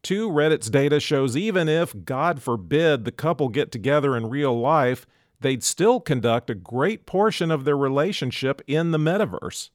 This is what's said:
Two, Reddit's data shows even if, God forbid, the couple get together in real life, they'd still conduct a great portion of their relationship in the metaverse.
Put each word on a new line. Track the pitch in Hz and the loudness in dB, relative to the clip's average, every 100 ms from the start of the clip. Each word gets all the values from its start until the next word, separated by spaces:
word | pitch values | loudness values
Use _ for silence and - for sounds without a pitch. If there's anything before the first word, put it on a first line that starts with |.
Two, | - 196 220 | -4 -4 0
Reddit's | 147 156 156 113 | 2 2 0 2
data | 143 139 147 | 2 4 2
shows | - 143 135 127 | 2 0 2 0
even | 214 185 160 | 0 0 2
if, | 160 170 101 | 0 0 -6
God | 85 131 165 151 | -8 -2 -2 -2
forbid, | 123 117 87 147 165 135 | -4 -4 0 2 4 2
the | 110 | -2
couple | - 156 170 135 | -4 -2 0 0
get | 113 - | 0 -4
together | 117 107 147 139 120 | -4 0 2 2 0
in | 110 | -2
real | 139 139 117 | 0 0 2
life, | 123 160 123 127 - _ _ _ | 2 2 2 -2 -8 _ _ _
they'd | 135 131 | -2 0
still | - - 202 247 | -4 2 2 2
conduct | 240 131 117 117 - | 0 0 0 0 -2
a | |
great | 107 90 120 165 220 | -10 -6 -2 -2 -2
portion | - 185 214 - 165 | -4 0 0 0 -2
of | 156 | 0
their | 135 143 | 0 0
relationship | 139 135 170 - 127 - 135 139 | 2 0 0 -2 -4 -2 -2 -4
in | - 151 170 | -2 -2 0
the | 156 | 0
metaverse. | 156 190 175 87 - - - | 2 0 -2 -4 -10 -12 -16